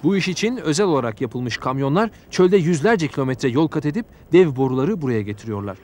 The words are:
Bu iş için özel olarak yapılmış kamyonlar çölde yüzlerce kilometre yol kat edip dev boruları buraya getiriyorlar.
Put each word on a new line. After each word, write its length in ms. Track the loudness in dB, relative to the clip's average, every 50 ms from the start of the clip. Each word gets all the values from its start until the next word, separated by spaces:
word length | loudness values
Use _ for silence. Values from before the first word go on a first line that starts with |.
| 2
Bu 140 | 2 0
iş 120 | 0 0 -2
için 280 | -4 -2 -2 -4 -4
özel 300 | -4 -2 -2 0 0 2
olarak 340 | 2 2 0 0 -2 -4 -4
yapılmış 360 | -6 -6 -6 -6 -6 -6 -6
kamyonlar 540 | -6 -4 -4 -4 -2 -2 0 2 2 0 0 -4 -12 -20 -14
çölde 260 | 2 4 4 6 6
yüzlerce 520 | 4 4 4 0 0 2 2 2 2 0 -2
kilometre 400 | -2 -2 -2 -2 -2 -2 -2 0
yol 200 | 2 2 0 0
kat 180 | 0 -2 -4
edip 200 | -2 -4 -4 -8 -10 -16 -20 -14 2 6
dev 240 | 6 6 6 4
boruları 460 | 0 0 0 0 0 0 -2 -2 -2 -2
buraya 200 | -2 -2 -2 -2
getiriyorlar. 560 | -4 -8 -10 -8 -8 -8 -6 -6 -8 -10 -12